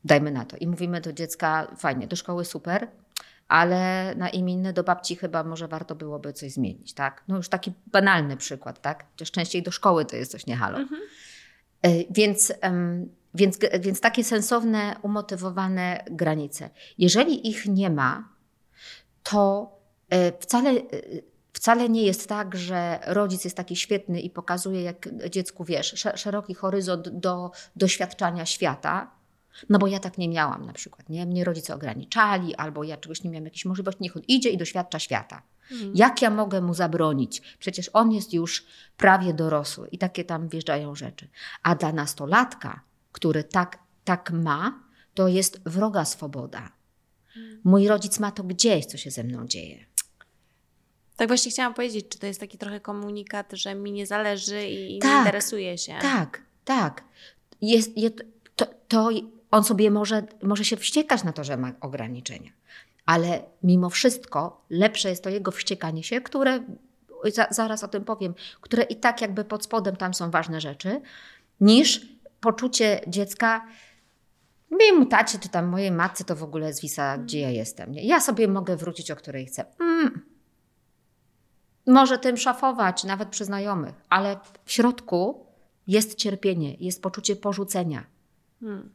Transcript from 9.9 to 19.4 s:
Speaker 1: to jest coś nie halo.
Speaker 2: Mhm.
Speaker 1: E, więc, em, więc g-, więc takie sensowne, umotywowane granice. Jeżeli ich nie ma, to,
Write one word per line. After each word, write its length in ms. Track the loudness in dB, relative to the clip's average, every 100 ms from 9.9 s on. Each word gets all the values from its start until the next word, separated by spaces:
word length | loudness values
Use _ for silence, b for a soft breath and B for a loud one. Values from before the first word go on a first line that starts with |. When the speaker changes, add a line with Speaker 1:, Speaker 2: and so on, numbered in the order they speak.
| 4 2
Speaker 1:
to 100 | -6
jest 160 | -8
coś 140 | -10 -6
nie 100 | -2
halo. 220 | -2 -4
Speaker 2:
Mhm. 240 | -6 -8 -12 B B B B B _ _
Speaker 1:
E, 80 | 2 2 0
więc, 400 | 2 2 4 0 0
em, 480 | -2 0 -2 -4 -8 _ _
więc 240 | 2 2 4
g-, 220 | 0 0
więc 220 | -2 0
takie 220 | 0 2
sensowne, 720 | 0 0 2 0 2 0 -2 -4
umotywowane 1040 | -4 -4 -4 -6 -6 -4 -2 0 -2 -4 -8
granice. 580 | -2 0 0 -4 -10 -14 B B B
Jeżeli 520 | 4 6 4 2 -2
ich 160 | -4 0
nie 240 | 2 2
ma, 400 | 2 0 -2 -10 _ _ _ _ B B B B _
to, 480 | -2 4